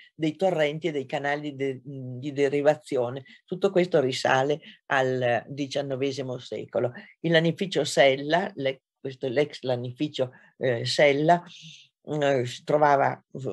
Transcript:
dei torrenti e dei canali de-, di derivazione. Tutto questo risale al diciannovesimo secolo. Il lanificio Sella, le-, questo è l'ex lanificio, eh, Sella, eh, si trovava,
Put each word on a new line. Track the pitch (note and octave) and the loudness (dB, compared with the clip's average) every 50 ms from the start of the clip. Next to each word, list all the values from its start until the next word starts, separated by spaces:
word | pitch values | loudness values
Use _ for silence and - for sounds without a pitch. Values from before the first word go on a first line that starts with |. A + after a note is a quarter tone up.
| - _ _ | -20 _ _
dei | - D#3 D#3 D3+ | -4 -4 -4 -2
torrenti | - F#3+ F#3+ F3+ D#3+ D3+ D3 D3 D#3+ D#3+ F3 | 0 0 0 2 2 0 0 -2 -2 -4 -4
e | D3+ | -4
dei | C#3+ C3 | -4 -6
canali | B2+ - D3 C#3 C#3+ C#3+ D3 D3 D3 C#3 | -4 -6 -4 -2 -2 -4 -4 -4 -8 -8
de-, | C3 C3+ C#3 C3 A#2+ - | -6 -4 -6 -6 -6 -10
di | D3 C#3 C3+ C3 B2+ B2+ B2 B2+ D3 C#3 | -14 -14 -12 -10 -10 -10 -10 -10 -6 -2
derivazione. | C3+ C#3+ C3+ C#3 D3 C#3+ D3 - - - - D3 B2+ A#2+ A#2+ B2+ C#3 C3+ - - - _ | 0 0 2 2 2 2 2 2 2 -2 -4 -2 -2 -2 -2 -4 -8 -12 -16 -20 -18 _
Tutto | - F#3 F3 - G3 | -10 -4 -2 0 2
questo | G3 F3+ F3+ F3 E3+ D#3 | 2 2 2 2 2 2
risale | C3 B2+ C3 - - - C3+ C3 C3+ C#3+ D3 D3+ - - - _ _ - | 2 2 0 0 0 2 2 2 2 0 -2 -4 -6 -14 -20 _ _ -2
al | C#3+ C3+ C3 C3 C3 B2+ B2+ A#2+ A#2+ A2 - - | 0 0 2 0 0 0 0 0 0 0 -2 -6
diciannovesimo | C#3 C3+ D3 C3+ - C#3+ C#3 C#3 C3+ B2+ C3+ C#3 C3 C3+ C3 C3 B2 | -8 -8 -8 -6 -4 -6 -6 -4 -4 -4 -2 -4 -4 -4 -8 -8 -8
secolo. | B2+ B2 - G#2+ G#2+ A2+ A#2+ - - B2 B2 B2 - - - - _ | -10 -10 -10 -10 -10 -8 -6 -2 -2 -2 -2 -4 -6 -18 -20 -10 _
Il | - E3 E3 | 0 4 4
lanificio | D#3+ E3 E3+ D#3 - G3+ F3 - D#3 C#3+ | 4 4 4 2 0 -2 -2 0 -2 -2
Sella, | B2+ - E3 C#3+ C#3 C3 C3+ C#3+ D3 D#3 F3 G3 - - | 2 4 6 6 6 6 2 0 0 0 0 0 -2 -6
le-, | - C3 C3 C3+ - _ _ _ _ | -4 -4 -4 -4 -6 _ _ _ _
questo | - C3+ C3 B2+ - | -14 -14 -10 -8 -6
è | C3+ | -2
l'ex | A#2 C3+ D3 D3 - - - | 0 0 0 0 -2 -6 -4
lanificio, | B2+ B2+ A#2+ A#2+ B2+ B2 - D#3+ D3+ D3+ - C3 B2 - - - _ _ - | -4 -4 -2 -4 -8 -6 -6 -6 -4 -2 -4 -4 -4 -6 -14 -20 _ _ -4
eh, | - C3+ A#2+ A#2 B2 | -2 -2 -2 -2 -2
Sella, | B2 - - - D3 C#3 C#3 D3+ D#3+ F3 F3 F3 - - - - D#3+ - - - _ _ _ - | -2 2 4 4 4 4 4 4 4 4 2 2 -4 -20 -20 -20 -20 -20 -20 -20 _ _ _ -10
eh, | - D3 D3+ C#3+ C#3 C#3 C3 A#2+ | -8 -4 -2 0 2 2 2 0
si | B2 B2 - - | -2 -6 -8 -2
trovava, | - C#3+ D3+ D3+ D3 C#3+ C3+ C3+ B2+ C3 - _ _ - - C3 B2 | 0 2 4 6 6 6 4 4 2 0 -4 _ _ -14 -10 -8 -8